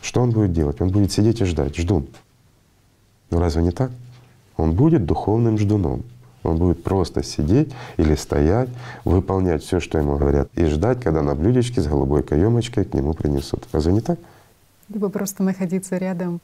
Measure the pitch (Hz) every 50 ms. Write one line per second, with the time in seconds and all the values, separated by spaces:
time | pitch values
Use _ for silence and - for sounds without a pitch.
0 | - - - 117 123 123 113 110 107 98 85 82 78 71 73 - 85 95 92 104
1 | 101 92 - - 107 113 - - 98 92 85 78 71 69 71 - 85 87 104 82
2 | 71 - - - _ _ _ _ _ _ _ _ _ _ _ _ _ _ _ _
3 | _ _ _ _ _ _ 85 85 85 87 76 80 85 90 85 - 127 131 127 -
4 | - - - - - - _ _ _ _ _ - 80 80 82 90 131 165 160 156
5 | 98 76 - - - - 104 113 120 113 110 107 107 101 107 104 90 73 64 62
6 | - - - - - - - _ - - 82 82 87 90 85 82 - - 95 98
7 | 87 - - - - - - - 78 76 95 135 156 151 - - - - - -
8 | 85 78 76 71 - - 73 71 73 78 92 117 131 127 123 - - - - -
9 | - - 87 95 87 - 98 95 95 90 82 76 - - - 90 82 - - 80
10 | 76 73 71 71 71 69 69 71 65 - - - 85 78 73 76 85 113 127 123
11 | 120 - 80 78 73 71 71 71 80 104 127 127 120 120 - - 80 73 76 71
12 | 67 67 71 73 71 - 73 73 87 110 120 120 107 - - - 95 - - 69
13 | 67 73 85 - - 76 71 69 71 - - - - - - 80 73 82 92 107
14 | 120 - 175 170 - - - - _ _ _ _ _ _ _ _ _ _ 208 214
15 | 196 196 185 208 202 190 - - 196 190 190 190 190 170 180 190 185 - 190 180
16 | 185 185 185 170 185 175 175 170